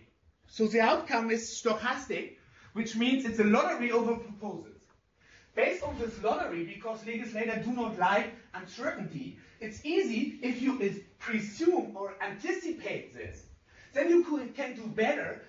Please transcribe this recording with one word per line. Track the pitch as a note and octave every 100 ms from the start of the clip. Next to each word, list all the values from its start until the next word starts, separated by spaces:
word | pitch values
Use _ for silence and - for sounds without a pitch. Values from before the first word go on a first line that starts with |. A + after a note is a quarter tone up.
| - _ _ _ _
So | - A3
the | A3+
outcome | A3+ D#4+ - A#3+ A3+
is | A3+ - -
stochastic, | A#3 G#3+ A#3 C#4 - F3 - - - - -
which | G3 A3+
means | A3 B3 C4+
it's | A#3 G#3+
a |
lottery | G#3 A3+ F4+ D#4+ A#3+
over | A#3 A3+ A#3
proposals. | - - G#3+ - - - _ _ _ _ _ - _
Based | - - F4+
on | - -
this | A3+ G#3
lottery, | G#3+ - E3+ E3+
because | E3+ G3+ A3+ A3
legislators | G#3+ A#3 A#3 G#3 A3+ G#3+ A#3
do |
not | B3 A3+ F3+
like | F3+ G#3 A#3+ - -
uncertainty, | F3+ F#3 - C#4+ - E3 D#3+ - - - -
it's | G#3+ -
easy | D4 E4+ D4+ A3 - -
if | B3+ B3
you | C4 -
is-, | G3 E3 - _
presume | - A3 - - E4 F#4 - F#3+
or | G3 -
anticipate | - - D#4+ F#4 E4 - G3+ F3 -
this. | A#2+ G#2 - - - _ - -
Then | C#4 E4+
you | F4
could, | F4 D4 A#3+
can | - B3+
do | A3 A3
better | G#3 A3 D4 - -